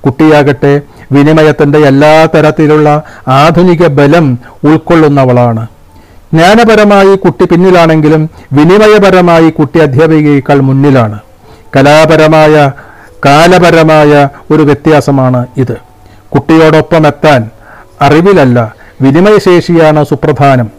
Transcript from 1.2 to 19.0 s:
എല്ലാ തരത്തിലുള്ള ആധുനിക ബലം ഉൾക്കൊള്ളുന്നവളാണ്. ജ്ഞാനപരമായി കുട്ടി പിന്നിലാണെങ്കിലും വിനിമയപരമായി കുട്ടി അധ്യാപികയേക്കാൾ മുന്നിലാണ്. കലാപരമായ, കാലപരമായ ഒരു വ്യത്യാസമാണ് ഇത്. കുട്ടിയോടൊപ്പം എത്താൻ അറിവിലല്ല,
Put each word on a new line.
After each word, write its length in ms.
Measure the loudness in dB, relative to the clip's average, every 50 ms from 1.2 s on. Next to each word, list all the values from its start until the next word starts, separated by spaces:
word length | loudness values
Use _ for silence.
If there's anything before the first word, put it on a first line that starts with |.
| 0 2 0 2 0 0 0 0 -2 0 0 0
എല്ലാ 360 | 0 0 0 2 2 2 2 2 0
തരത്തിലുള്ള 640 | 0 0 0 0 0 0 -2 0 0 0 0 0 0 -2 -2 -6 -10 -20 -16 -6 -4
ആധുനിക 580 | -2 0 0 0 0 0 0 0 0 0 0
ബലം 400 | -2 0 0 0 0 2 0 0 -2 -4 -6 -10 -18 -18 -6 -2
ഉൾക്കൊള്ളുന്നവളാണ്. 1000 | -2 -2 -2 -2 -2 0 0 0 0 0 0 0 0 0 0 0 -2 -4 -6 -8 -12 -16 _ -20 -20 -20 -20 -20 _ -20 -20 -12 -4
ജ്ഞാനപരമായി 840 | -2 0 2 2 2 2 2 2 2 2 2 2 2 2 2 2 0
കുട്ടി 280 | 0 -2 -4 -2 -2 -2
പിന്നിലാണെങ്കിലും 800 | -2 0 0 2 2 2 2 2 2 0 0 0 0 0 -2 -4 -6 -10 -18 -14 -4 -2
വിനിമയപരമായി 1000 | 0 2 2 2 2 2 2 2 2 2 2 0 2 2 2 2 2 0 0
കുട്ടി 280 | 0 -2 -6 -4 -2 -2
അധ്യാപികയേക്കാൾ 840 | -2 0 0 0 0 0 0 0 0 0 -2 -2 -2 -2 -2 -2
മുന്നിലാണ്. 580 | 0 0 0 0 0 0 0 0 -2 -2 -6 -12 -18 -20 -20 _ _ -20 -20 -20 -20 -6
കലാപരമായ, 840 | -4 -2 0 2 2 2 2 2 2 0 2 2 2 2 2 2 2 2 0 -2 -4 -8 -20 -20 -20 -20 -20 -20 -18 -6 -2
കാലപരമായ 1040 | 0 0 2 2 2 2 2 2 2 2 0 0 2 2 2 2 2 2 2 0 -2 -4 -14 -6 -4
ഒരു 120 | -2 -2 0
വ്യത്യാസമാണ് 840 | -2 -2 -4 -2 0 0 0 0 -2 -4 -2 -2 -2 -2 -4 -6 -8 -6
ഇത്. 200 | -8 -6 -6 -6 -14 -14 _ _ _ -20 -20 -20 -20 _ -4
കുട്ടിയോടൊപ്പം 760 | -4 -4 -2 0 0 2 2 2 2 0 -2 -2 -2 0 0
എത്താൻ 340 | -2 -4 -2 -2 0 0 0 -2 -6 -14 -20 -20 -20 -20 -20 -20 _ _ -4
അറിവിലല്ല, 580 | -2 0 0 0 0 2 2 2 2 0 0 -2 -4 -6 -10 _ -20 -20 -10 -4